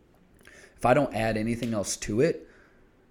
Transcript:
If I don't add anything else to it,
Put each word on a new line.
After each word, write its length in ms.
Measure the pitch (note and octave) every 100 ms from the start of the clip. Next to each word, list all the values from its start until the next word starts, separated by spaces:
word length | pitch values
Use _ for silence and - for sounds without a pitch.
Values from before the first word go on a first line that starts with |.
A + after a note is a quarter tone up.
| _ _ _ _ - - - -
If 100 | A#2+
I 80 |
don't 200 | C#3+ C3+
add 220 | G#2+ A2+ A2
anything 380 | A2+ A#2 A#2+
else 220 | A2 F#2+ -
to 240 | - G#2+
it, 260 | D#3+ - - - _ _ _ _ _